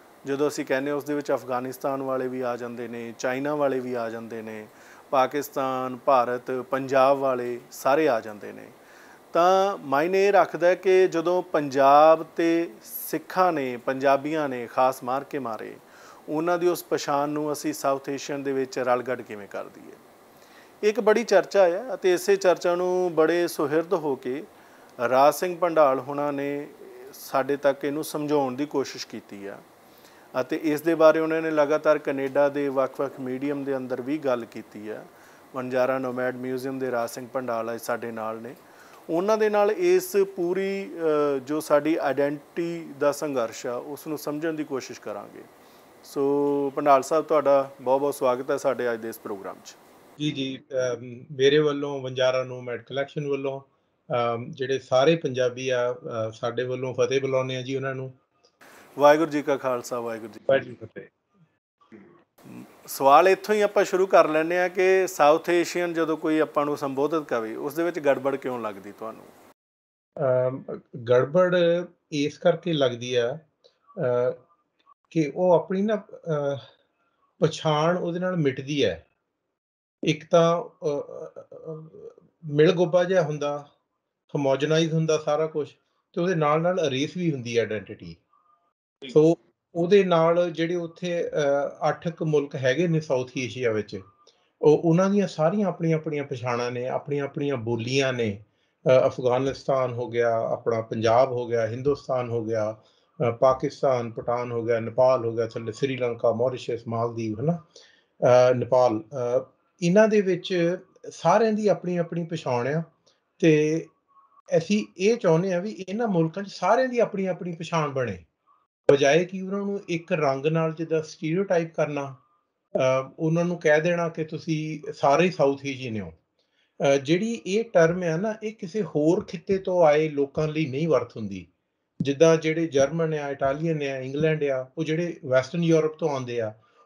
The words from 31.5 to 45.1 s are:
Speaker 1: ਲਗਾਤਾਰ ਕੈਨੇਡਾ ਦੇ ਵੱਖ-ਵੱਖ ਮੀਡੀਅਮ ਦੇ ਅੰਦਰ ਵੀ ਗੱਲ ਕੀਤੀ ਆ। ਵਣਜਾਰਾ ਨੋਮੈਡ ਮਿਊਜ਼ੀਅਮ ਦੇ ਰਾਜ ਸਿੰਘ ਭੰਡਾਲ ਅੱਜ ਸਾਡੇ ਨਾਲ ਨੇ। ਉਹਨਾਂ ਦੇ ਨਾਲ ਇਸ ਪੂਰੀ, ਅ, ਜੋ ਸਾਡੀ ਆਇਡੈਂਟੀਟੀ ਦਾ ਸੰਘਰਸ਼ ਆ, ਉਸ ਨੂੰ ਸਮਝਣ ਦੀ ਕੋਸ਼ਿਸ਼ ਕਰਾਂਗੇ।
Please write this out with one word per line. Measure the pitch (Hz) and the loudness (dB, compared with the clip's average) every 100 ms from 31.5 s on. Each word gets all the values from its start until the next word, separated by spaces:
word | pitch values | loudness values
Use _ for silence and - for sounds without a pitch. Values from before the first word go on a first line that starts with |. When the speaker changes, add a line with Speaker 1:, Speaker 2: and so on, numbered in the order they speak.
Speaker 1:
ਲਗਾਤਾਰ | 151 143 151 151 151 | 2 4 4 4 2
ਕੈਨੇਡਾ | 151 135 135 139 143 | 2 -4 -2 2 2
ਦੇ | 143 143 | 2 -2
ਵੱਖ-ਵੱਖ | 135 131 - 139 - | 0 -2 -2 -6 -6
ਮੀਡੀਅਮ | 127 127 143 143 | -8 -6 -4 -4
ਦੇ | 139 131 | -4 -4
ਅੰਦਰ | 127 131 | -4 -6
ਵੀ | 123 151 | -4 -4
ਗੱਲ | 143 123 | -2 -2
ਕੀਤੀ | 110 117 - 107 107 | -4 -14 -16 -14 -12
ਆ। | 120 - - - - - | -12 -14 -20 -20 -20 -14
ਵਣਜਾਰਾ | 135 127 127 127 131 | -10 -4 0 0 0
ਨੋਮੈਡ | 131 127 127 127 | -4 -4 -4 -4
ਮਿਊਜ਼ੀਅਮ | 127 131 135 135 | -6 -6 -6 -6
ਦੇ | 131 | -4
ਰਾਜ | 120 117 | -2 -4
ਸਿੰਘ | - 123 | -8 -10
ਭੰਡਾਲ | 135 123 113 113 | -8 -4 -4 -6
ਅੱਜ | 117 | -8
ਸਾਡੇ | - 117 117 | -6 -6 -6
ਨਾਲ | 113 110 113 | -8 -8 -10
ਨੇ। | 117 - - - - - - | -12 -18 -20 -20 -20 -20 -6
ਉਹਨਾਂ | 165 202 220 | -4 0 0
ਦੇ | 214 | 2
ਨਾਲ | 208 208 | 2 2
ਇਸ | 214 180 185 185 202 196 - | 2 2 2 2 0 0 -2
ਪੂਰੀ, | 170 185 196 196 196 165 160 151 147 139 | -2 -2 -2 -4 -8 -4 0 2 2 0
ਅ, | |
ਜੋ | 127 151 | -2 -4
ਸਾਡੀ | - 147 151 165 | 2 2 2 0
ਆਇਡੈਂਟੀਟੀ | 147 131 143 147 - - 170 170 156 139 | 0 0 0 -2 -8 -8 -6 -6 -10 -2
ਦਾ | 147 | 0
ਸੰਘਰਸ਼ | 139 156 135 113 107 131 | 0 -2 -2 -4 -6 -8
ਆ, | |
ਉਸ | 120 143 143 165 | -8 -10 -12 -10
ਨੂੰ | 147 | -8
ਸਮਝਣ | - 147 165 | -8 -6 -4
ਦੀ | 156 | -6
ਕੋਸ਼ਿਸ਼ | 151 131 - 117 | -6 -6 -8 -12
ਕਰਾਂਗੇ। | 110 | -12